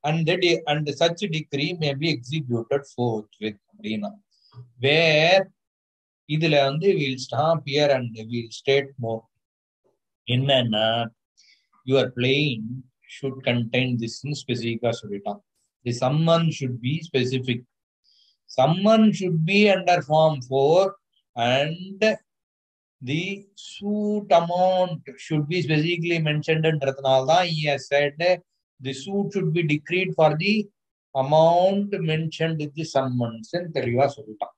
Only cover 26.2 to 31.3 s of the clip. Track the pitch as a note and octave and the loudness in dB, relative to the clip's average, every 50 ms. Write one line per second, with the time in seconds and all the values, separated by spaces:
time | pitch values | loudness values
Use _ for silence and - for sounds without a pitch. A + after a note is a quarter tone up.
26.2 | D#3 D3+ D3+ D3+ - - D#3 D#3+ D#3+ D#3+ D#3+ D3 C#3 C3+ C3 C3+ C#3 C3 C3 C3 | 0 0 -2 -2 0 0 0 2 2 0 0 0 -2 -4 -4 -2 0 2 2 2
27.2 | C3 C#3 D#3+ F3+ F#3 E3+ D#3+ D#3 D3+ D3 C#3+ C3 - - C#3+ C#3+ D3 C#3+ D3 D3+ | 4 4 2 2 2 0 -2 -2 -2 -2 -2 -2 -2 0 0 2 2 0 -2 0
28.2 | E3+ F3+ F3+ E3+ _ _ _ _ _ _ _ _ B2+ C3+ C3+ C3 F3 G3 G3 G3+ | 0 0 0 0 _ _ _ _ _ _ _ _ -10 -8 -8 -8 -8 -4 -4 -2
29.2 | G3+ - - G3 E3 D#3+ D#3 F3 E3 D3 D3+ D3 _ - F3 F#3 F#3+ F#3 - - | -2 -2 -2 -2 -2 0 0 0 0 0 -2 -2 _ -4 -2 -2 -2 -2 2 2
30.2 | D#3 D3+ D3+ D#3 F3+ G3+ G#3+ A3 G3+ - _ _ _ _ _ _ _ _ - C3+ | 4 4 4 2 0 0 0 0 -2 -6 _ _ _ _ _ _ _ _ -4 -2
31.2 | C3 C#3+ | 0 4